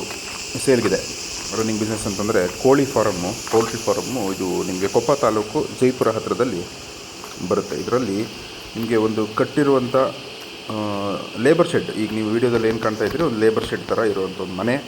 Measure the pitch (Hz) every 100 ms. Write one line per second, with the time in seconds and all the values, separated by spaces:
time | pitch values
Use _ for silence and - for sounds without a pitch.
0 | - - - - - 123 - 123 107 92
1 | - - - - - 107 110 107 107 107
2 | 110 98 104 107 90 - 131 143 135 117
3 | 104 92 87 107 - 113 113 113 - 90
4 | 90 127 98 92 92 87 90 92 98 120
5 | 117 143 117 107 104 151 - 107 127 123
6 | 113 110 101 98 123 87 87 - - -
7 | - - - - 90 101 95 - - 127
8 | 113 98 117 - - - - 110 113 117
9 | 110 110 104 - 123 151 143 135 123 131
10 | 127 - - - - - - 107 104 101
11 | 101 87 - 95 127 170 175 117 87 -
12 | 107 110 107 113 123 117 110 113 113 107
13 | 104 135 160 107 110 110 - 98 90 104
14 | 113 98 92 92 92 92 110 139